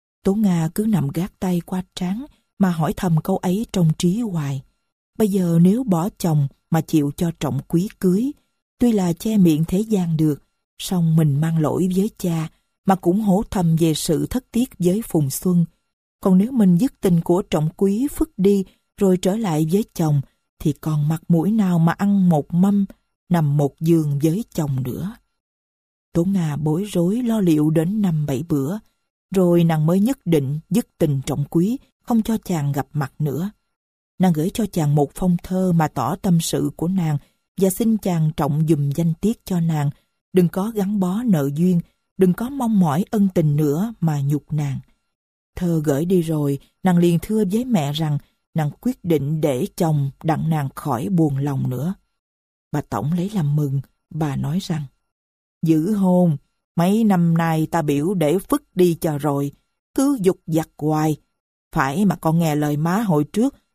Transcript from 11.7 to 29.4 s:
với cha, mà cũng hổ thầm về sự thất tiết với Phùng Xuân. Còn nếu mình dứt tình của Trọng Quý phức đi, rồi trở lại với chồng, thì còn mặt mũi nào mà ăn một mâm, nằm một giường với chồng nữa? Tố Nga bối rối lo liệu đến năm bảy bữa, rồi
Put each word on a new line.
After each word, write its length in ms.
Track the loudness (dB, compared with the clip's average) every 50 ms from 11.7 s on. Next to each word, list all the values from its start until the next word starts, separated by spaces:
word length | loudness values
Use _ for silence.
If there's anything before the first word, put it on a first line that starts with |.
| 0 0 0 0 0
với 140 | 0 -2 -2 -4 -6
cha, 300 | -6 -4 -4 -4 -6 -8 _ _ _ _ _ _ _
mà 100 | 0 0
cũng 260 | 2 2 0 0 2
hổ 220 | 2 2 2 2 0 -2
thầm 260 | -2 0 2 2 2
về 180 | 2 2 2 0
sự 320 | 0 -2 -2 -2 -2 -2
thất 180 | -4 -4 -6 -6 _ -2
tiết 180 | -2 -2 -2 -4 -2
với 240 | 0 0 0 0 -2
Phùng 280 | -2 0 0 0 -2
Xuân. 340 | -2 -4 -2 0 2 2 2 0 _ _ _ _ _ _ _ _ _ _
Còn 180 | 0 2 4 4
nếu 140 | 4 2 2
mình 260 | 2 4 4 4 4
dứt 160 | 2 0 -2 _
tình 200 | 0 2 2 2
của 220 | 2 2 0 0 0 -2
Trọng 180 | -2 -2 -2 -2 -2
Quý 320 | -2 0 0 0 0 -2 -4
phức 280 | -2 -4 -6 -4 _ 0
đi, 260 | 2 2 2 2 0 -4 _ _ _ _ _
rồi 200 | 0 2 2 2
trở 200 | 2 0 -2 -2
lại 300 | -2 -2 -2 0 0 0 0 0
với 120 | 0 -2 -2 -4
chồng, 260 | -2 0 0 0 0 -2 -4 _ _ _ _ _ -6
thì 140 | -4 -4 -4
còn 360 | -4 -4 -4 -2 0 0 -2
mặt 140 | -2 -2 0 0
mũi 220 | 0 2 2 2
nào 280 | 0 0 2 2 2 2
mà 140 | 2 2 2
ăn 360 | 0 0 0 2 2 4 4
một 260 | 2 2 0 -2 0
mâm, 300 | 2 2 2 2 0 0 -2 -6 _ _ _ _ _ _ -2
nằm 280 | 0 0 2 2 2
một 240 | 2 0 0 -2 -2
giường 380 | 0 2 2 2 2 0 -2 0 0
với 220 | 0 0 -2 -4 -6 -6
chồng 280 | -6 -4 -4 -4 -4 -4
nữa? 340 | -6 -6 -6 -8 -8 -10 -12 _ _ _ _ _ _ _ _ _ _ _ _ _ _ _ _ _ _ -2
Tố 120 | -2 0
Nga 320 | 0 0 0 -2 -2 -4
bối 280 | -2 -2 -2 -2 -2 -4
rối 380 | -2 -2 0 0 0 0 0 0
lo 180 | -2 0 2
liệu 300 | 2 2 4 4 2 2
đến 320 | 2 2 0 0 0 0 0
năm 240 | 0 0 0 -2
bảy 160 | -2 -4 -4 -4 -2
bữa, 300 | -2 -2 -2 -2 -4 -8 -10 _ _ _ _ _ _ _ _ _
rồi 340 | 0 2